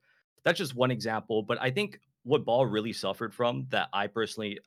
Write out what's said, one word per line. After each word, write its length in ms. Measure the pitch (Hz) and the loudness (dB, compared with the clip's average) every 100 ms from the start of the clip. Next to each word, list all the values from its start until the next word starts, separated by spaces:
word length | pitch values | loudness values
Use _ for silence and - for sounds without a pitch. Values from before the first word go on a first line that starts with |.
| _ _ _ _ | _ _ _ _
That's 140 | - 175 | 0 0
just 180 | 170 131 | 0 0
one 160 | 127 | 2
example. 500 | 120 107 110 - 110 | 2 0 -2 0 0
But 160 | 101 120 | 0 0
I 100 | 127 | 0
think 300 | 131 208 - _ _ | 0 -2 -6 _ _
what 200 | 120 147 | 0 0
Ball 220 | 120 120 127 | 4 4 4
really 260 | 107 110 | 2 -2
suffered 420 | 101 95 98 113 | -2 -4 -4 -6
from 320 | - 120 135 131 | 0 0 0 -2
that 180 | 107 87 | -2 0
I 140 | 98 101 | -2 -2
personally 520 | 113 107 - 107 101 | 0 -2 -2 -6 -6